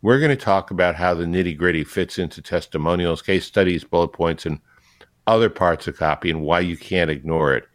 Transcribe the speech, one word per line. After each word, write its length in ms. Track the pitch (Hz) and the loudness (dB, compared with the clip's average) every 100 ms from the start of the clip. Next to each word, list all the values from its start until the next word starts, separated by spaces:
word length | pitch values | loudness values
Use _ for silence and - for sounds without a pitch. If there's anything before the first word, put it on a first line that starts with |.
We're 180 | 101 131 | 4 4
gonna 160 | 156 131 | 4 0
talk 340 | - 98 92 | 2 0 0
about 260 | 92 90 82 | 0 0 2
how 180 | 90 | 0
the 100 | 87 | 0
nitty-gritty 640 | 85 90 90 76 90 80 76 | 0 0 -2 0 0 0 -2
fits 340 | - 90 - | -4 -4 -4
into 220 | 87 - | -8 -8
testimonials, 800 | - 87 - 80 78 90 87 80 | -6 -6 -4 -4 -2 0 -2 -4
case 240 | - 95 - | -2 -2 0
studies, 400 | - 92 85 - | 0 2 0 -2
bullet 240 | 87 85 | 0 0
points, 360 | - 85 80 85 | 0 -2 -2 -6
and 140 | 76 _ _ _ _ - _ - | -8 _ _ _ _ -20 _ 0
other 220 | 113 110 | 2 2
parts 380 | - 90 82 - | 2 0 0 -4
of 80 | 71 | -2
copy 340 | 80 76 92 | -2 0 -2
and 120 | 80 | -2
why 180 | 76 87 | 0 0
you 160 | 90 85 | 0 -6
can't 340 | - 92 82 | -4 -2 0
ignore 440 | 73 73 80 76 | -2 -2 0 2
it 100 | 65 - | 0 -4